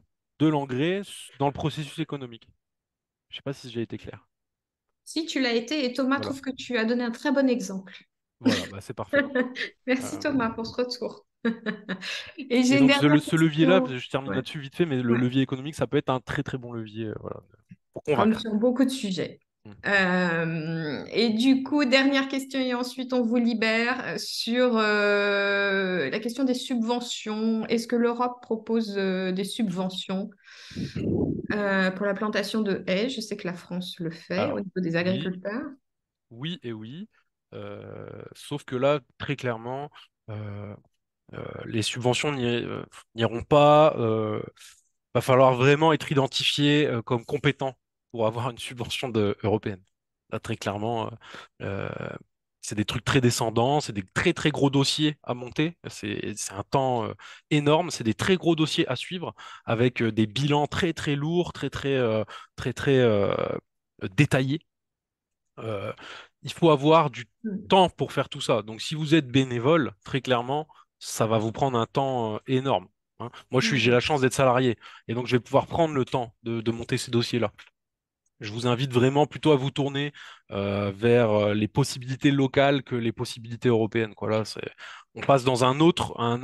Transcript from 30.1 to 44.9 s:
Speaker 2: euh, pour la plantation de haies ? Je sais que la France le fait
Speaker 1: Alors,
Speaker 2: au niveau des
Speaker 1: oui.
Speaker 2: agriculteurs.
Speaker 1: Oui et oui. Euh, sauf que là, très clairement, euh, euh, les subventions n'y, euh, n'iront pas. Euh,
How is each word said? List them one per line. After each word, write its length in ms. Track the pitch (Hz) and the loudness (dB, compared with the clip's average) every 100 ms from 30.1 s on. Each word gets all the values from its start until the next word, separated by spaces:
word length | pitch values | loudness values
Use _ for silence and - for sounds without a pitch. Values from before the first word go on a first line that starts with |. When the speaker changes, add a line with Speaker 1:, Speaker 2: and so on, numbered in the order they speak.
| 190 208 - - - - - - - - - - - - | -6 -6 -12 -20 -20 -14 -8 -8 -4 -2 -2 -2 -4 -4
Speaker 2:
euh, 400 | 208 202 196 185 | -2 0 2 0
pour 140 | 190 202 | 0 -2
la 80 | |
plantation 480 | 190 214 208 202 220 | -2 -2 -2 -2 -2
de 220 | 202 190 185 | -2 -2 -2
haies ? 220 | 185 247 | -2 -2
Je 120 | 254 | -4
sais 160 | 220 208 | -8 -8
que 100 | 170 | -8
la 60 | |
France 420 | 175 - 180 180 - | -8 -8 -8 -8 -8
le 120 | 170 | -8
fait 260 | - - 180 | -8 -6 -4
Speaker 1:
Alors, 200 | 196 208 | -2 -4
Speaker 2:
au 20 | |
niveau 180 | 202 185 | -6 -4
des 100 | 175 | -2
Speaker 1:
oui. 60 | 165 | 0
Speaker 2:
agriculteurs. 680 | 180 185 175 180 202 226 302 - _ _ _ _ _ | 0 -2 -4 -6 -8 -8 -10 -14 _ _ _ _ _
Speaker 1:
Oui 280 | 117 151 180 | -12 -10 -10
et 100 | 120 | -10
oui. 340 | 113 110 156 214 _ _ _ _ | -10 -12 -14 -16 _ _ _ _
Euh, 720 | 107 101 104 104 104 - - - | -16 -14 -14 -14 -14 -14 -16 -18
sauf 300 | - - 147 - | -18 -12 -10 -6
que 100 | 127 | 0
là, 240 | 139 147 - - | 2 2 -4 -10
très 180 | - 139 | -6 -4
clairement, 540 | 127 113 120 131 147 - - _ - | -4 -4 -6 -8 -10 -16 -20 _ -12
euh, 440 | 104 107 101 101 104 _ _ _ _ _ | -10 -10 -10 -12 -16 _ _ _ _ _
euh, 100 | - - - - | -14 -12 -12 -6
les 160 | 113 | -4
subventions 500 | 101 123 123 120 151 | -2 0 0 2 0
n'y, 120 | 139 120 | -2 -2
euh, 380 | 120 95 101 - - - 113 | -2 -4 -8 -12 -18 -12 -2
n'iront 280 | 113 117 | -2 -2
pas. 520 | - 147 147 151 156 - | 2 6 8 8 6 4
Euh, 440 | 113 110 107 107 - - - - _ | 0 0 -2 -4 -8 -16 -20 -20 _